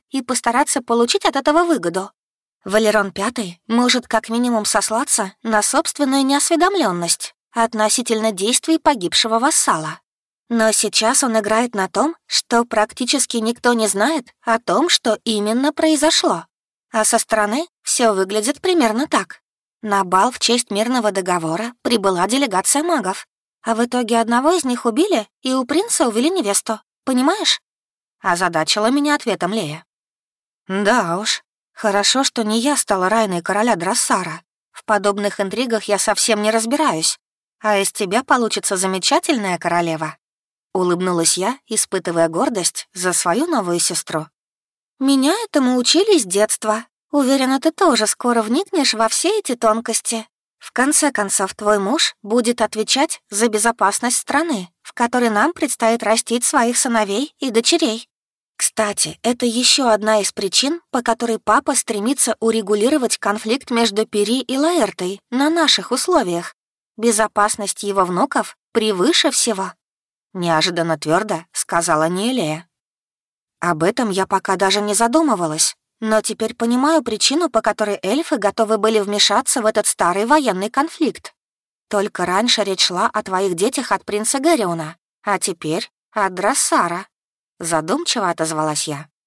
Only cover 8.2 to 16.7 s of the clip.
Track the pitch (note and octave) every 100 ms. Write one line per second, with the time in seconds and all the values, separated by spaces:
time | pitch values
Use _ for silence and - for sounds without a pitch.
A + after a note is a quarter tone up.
8.2 | A3 F#3 G3+ B3 - D#4+ D#4 B3+ F3 -
9.2 | A3+ A3+ C4+ D#4 - E3+ D#3 E3+ _ _
10.2 | _ _ - A#3 A3 G#3+ G#3+ - A3+ C#4
11.2 | B3 A3 G3+ A3 A#3+ G#3 F#3+ - C#4+ E4+
12.2 | - - - A#3 A#3+ A3+ G#3+ - B3 C#4+
13.2 | - A#3 A3 A#3+ B3 A#3+ G#3+ G3 A#3 D#4+
14.2 | - _ - A3+ - F#3 F4 - A#3+ G#3+
15.2 | - G#3+ G#3 A#3 C#4+ D4+ D#4+ D4+ D4+ -
16.2 | E4+ F3 - _ _